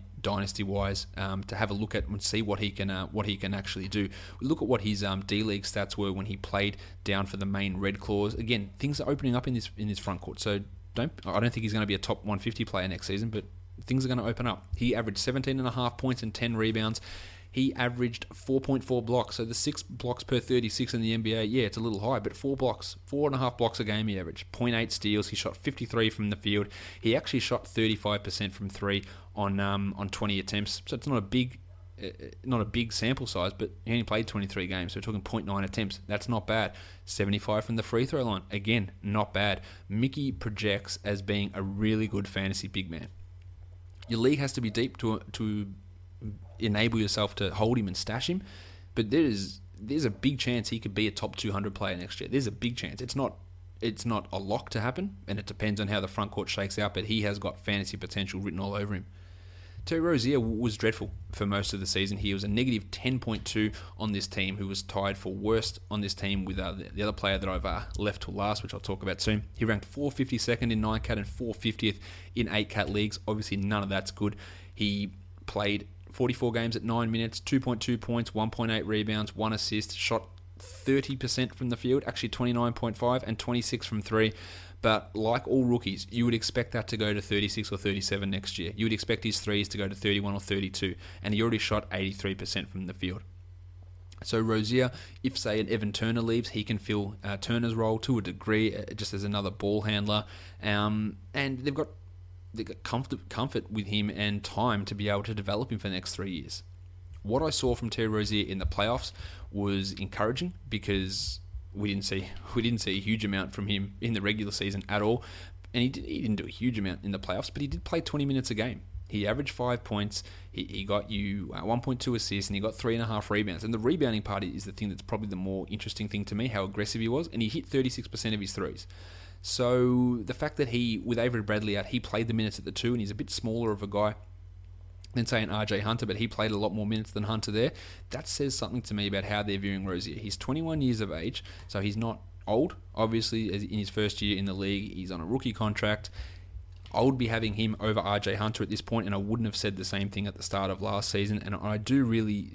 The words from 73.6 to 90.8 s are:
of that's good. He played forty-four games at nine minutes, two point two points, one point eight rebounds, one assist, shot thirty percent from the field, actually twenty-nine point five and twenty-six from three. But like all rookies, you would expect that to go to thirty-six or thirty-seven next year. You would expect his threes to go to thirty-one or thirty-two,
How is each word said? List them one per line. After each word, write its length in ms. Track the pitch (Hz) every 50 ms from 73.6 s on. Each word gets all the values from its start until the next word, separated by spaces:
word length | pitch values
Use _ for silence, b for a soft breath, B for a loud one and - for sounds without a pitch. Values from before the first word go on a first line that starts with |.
| 98 101 107 104
of 60 | 98 98
that's 240 | 98 95 95 -
good. 240 | - - 107 104 98 B B B B B B B
He 420 | B - 107 104 101 101 101 95 - - - - - - -
played 420 | - - 101 104 104 104 101 - - - - - -
forty-four 400 | - - 127 120 123 - - 120
games 240 | 113 113 117 117 113
at 80 | 117 -
nine 260 | 110 117 120 117 113
minutes, 300 | 113 113 113 113 - -
two 180 | - - 143 135
point 220 | 131 131 123 110
two 180 | - - 120 113
points, 340 | - - 117 117 110 -
one 180 | - 107 110 113
point 200 | - - 117 113
eight 160 | 113 110 78
rebounds, 480 | 95 110 107 107 107 107 107 107 104 -
one 180 | - 107 110
assist, 460 | 110 104 - - 107 107 107 - - -
shot 300 | - - 113 110 - - - - - - - -
thirty 560 | - - - - - - 135 139 135 - 139
percent 360 | 127 - 127 - - 127 120 -
from 140 | - 131 123
the 60 | 120
field, 280 | 113 - 127 127 139 -
actually 220 | - 107 - - 113
twenty-nine 440 | - - 123 123 120 120 120 120
point 240 | 113 - - 117 101
five 280 | - 120 120 123 127 -
and 100 | - 113
twenty-six 480 | - - - 120 120 117 - - 113 -
from 160 | - 113 107
three. 320 | 101 - 110 110 110 107 107 B B B B B B B B -
But 320 | - 117 110 104 - - -
like 320 | 104 110 110 117 131 131
all 180 | - 117 135 127
rookies, 440 | 123 120 117 - 98 95 98 - -
you 140 | 107 117 120
would 100 | 120 117
expect 380 | 110 - - - 127 117 -
that 160 | - 120 107 -
to 80 | 117
go 180 | 107 110 104 104
to 80 | 104
thirty-six 480 | 98 - 104 101 101 101 - 113 101 -
or 60 | 104
thirty-seven 520 | 95 95 101 98 101 95 - 101 98 101 98
next 300 | 98 95 92 - - -
year. 140 | 85 - 101
You 100 | 98 110
would 80 | 113
expect 300 | 110 101 - - 113 104
his 160 | - 113 104 -
threes 300 | - 107 104 104 104 98
to 100 | - 101
go 80 | 98
to 80 | 98 98
thirty-one 400 | - - 104 101 101 101 101 101
or 60 | 98
thirty-two, 560 | - - 98 98 98 92 95 -